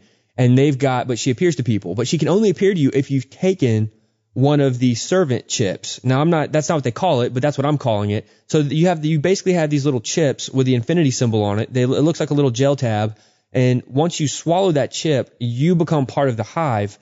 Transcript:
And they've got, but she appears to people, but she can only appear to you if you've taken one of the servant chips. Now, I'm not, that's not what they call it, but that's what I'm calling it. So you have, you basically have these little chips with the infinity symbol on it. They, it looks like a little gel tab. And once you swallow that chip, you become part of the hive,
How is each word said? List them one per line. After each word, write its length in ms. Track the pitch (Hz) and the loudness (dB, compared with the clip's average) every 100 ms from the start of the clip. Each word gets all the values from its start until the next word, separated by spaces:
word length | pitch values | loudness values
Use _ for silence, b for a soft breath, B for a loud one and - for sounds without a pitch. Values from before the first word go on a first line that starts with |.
| b b b - | b b b 0
And 180 | 127 127 | 4 4
they've 220 | 147 131 | 4 2
got, 300 | 135 127 127 | 0 -2 -2
but 100 | 117 | -4
she 140 | - | -2
appears 240 | 117 180 160 | 0 0 0
to 80 | |
people, 320 | 127 104 87 98 | -2 -2 -2 -4
but 120 | 123 | -2
she 120 | 160 | 0
can 80 | 143 | 2
only 240 | 185 220 | 2 2
appear 200 | 170 196 | 2 0
to 80 | 196 | 2
you 120 | 135 | 2
if 160 | 135 135 | 2 0
you've 220 | 139 - | -2 -4
taken 600 | - 185 185 127 110 107 - _ _ _ | -4 -2 0 0 0 -2 -8 _ _ _
one 260 | - 135 147 | 0 2 4
of 180 | 139 123 | 2 2
the 160 | 127 | 0
servant 540 | 117 - 185 165 117 - | 0 0 0 2 -2 -4
chips. 560 | - 101 - - - | -4 -2 -4 -10 -6
Now, 180 | 123 131 | -2 0
I'm 80 | 156 | 2
not, 220 | 170 139 | 0 0
that's 180 | 151 147 | -2 0
not 60 | 165 | -2
what 80 | |
they 80 | 131 | -2
call 300 | - 185 135 | -2 0 0
it, 120 | 127 | 0
but 80 | 123 | -2
that's 160 | 147 139 | -2 -2
what 80 | 135 | -2
I'm 140 | 147 | 0
calling 320 | 127 104 104 | 0 -2 -2
it. 160 | 104 - b _ | -4 -6 b _
So 140 | 156 | 0
you 280 | 147 156 175 | 0 2 0
have, 160 | 165 | 0
you 160 | 151 156 | 0 0
basically 340 | 170 196 185 | 0 0 0
have 180 | 180 156 | 0 0
these 140 | 147 139 | 0 0
little 160 | 123 | -2
chips 480 | - - 151 120 - | -4 -2 0 -2 -4
with 180 | 131 131 | -2 2
the 80 | 123 | 0
infinity 340 | 113 170 147 | 0 2 2
symbol 320 | 123 123 110 | 0 0 0
on 140 | 104 101 | 0 -2
it. 160 | - | -2
They, 100 | 127 | -2
it 40 | 123 | 0
looks 320 | 131 147 165 | 2 0 0
like 100 | 151 | -2
a 60 | 143 | 0
little 160 | 143 | 0
gel 240 | 117 135 143 | 2 0 2
tab. 420 | 120 107 107 110 b b b | 0 0 -2 -6 b b b
And 280 | - 127 127 - | 0 2 2 -2
once 320 | 131 170 - | -2 -2 -2
you 80 | 147 | -4
swallow 460 | - - 170 196 | -4 -2 0 2
that 180 | 147 117 | 0 -2
chip, 440 | - 165 135 - _ | -4 -2 0 -2 _
you 340 | 120 120 160 175 | -6 0 2 2
become 300 | 165 156 131 | 2 0 0
part 240 | - 139 | 0 0
of 80 | 113 | -2
the 60 | |
hive, 560 | 110 - 156 110 101 - | -6 -4 -2 0 -2 -8